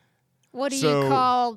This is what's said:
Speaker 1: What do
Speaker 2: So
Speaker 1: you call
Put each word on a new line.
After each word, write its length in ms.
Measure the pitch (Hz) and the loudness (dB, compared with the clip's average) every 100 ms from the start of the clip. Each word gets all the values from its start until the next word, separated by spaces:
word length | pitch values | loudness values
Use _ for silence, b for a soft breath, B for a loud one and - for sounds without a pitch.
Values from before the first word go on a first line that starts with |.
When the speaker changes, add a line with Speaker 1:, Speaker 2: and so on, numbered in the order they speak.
| _ _ _ _ _ | _ _ _ _ _
Speaker 1:
What 180 | 240 277 | -8 -6
do 60 | 269 | -2
Speaker 2:
So 260 | 156 147 | 0 2
Speaker 1:
you 40 | 277 | 2
call 440 | 269 254 247 240 | 2 2 0 -2